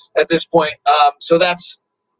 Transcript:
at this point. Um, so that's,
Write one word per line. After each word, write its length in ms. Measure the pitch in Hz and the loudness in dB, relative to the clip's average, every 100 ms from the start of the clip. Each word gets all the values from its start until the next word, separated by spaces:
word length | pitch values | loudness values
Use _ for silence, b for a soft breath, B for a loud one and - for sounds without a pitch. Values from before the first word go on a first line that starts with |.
| b - | b -4
at 120 | 151 | -2
this 180 | - - | -2 0
point. 280 | 165 151 - - | 0 0 -4 -2
Um, 260 | 147 147 - | 2 2 0
so 180 | - 165 | -2 0
that's, 400 | 180 175 - - _ _ _ _ | 0 -2 -8 -10 _ _ _ _